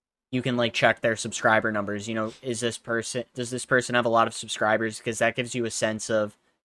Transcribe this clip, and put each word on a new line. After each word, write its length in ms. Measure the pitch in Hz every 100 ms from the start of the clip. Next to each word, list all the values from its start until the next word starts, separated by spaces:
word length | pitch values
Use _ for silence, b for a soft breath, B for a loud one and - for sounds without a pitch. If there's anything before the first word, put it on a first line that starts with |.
| _ _ _
you 80 | 127
can, 140 | 127 123
like, 160 | 117
check 260 | - 123 110
their 140 | 120
subscriber 560 | 110 117 - 120 110 110
numbers. 380 | 107 101 104 104
You 60 | 113
know, 160 | 110 -
is 160 | 135 110
this 180 | 120 110
person, 480 | - 117 110 127 -
does 160 | - 120
this 140 | 123
person 300 | - 127 120
have 100 | 123
a 60 | 117
lot 160 | 113 113
of 80 |
subscribers? 680 | - 113 - 107 110 113 107
'Cause 180 | - 110
that 180 | 117 113
gives 180 | 120
you 100 | 127
a 60 | 113
sense 400 | - 110 110 -
of, 260 | 110 104 - _ _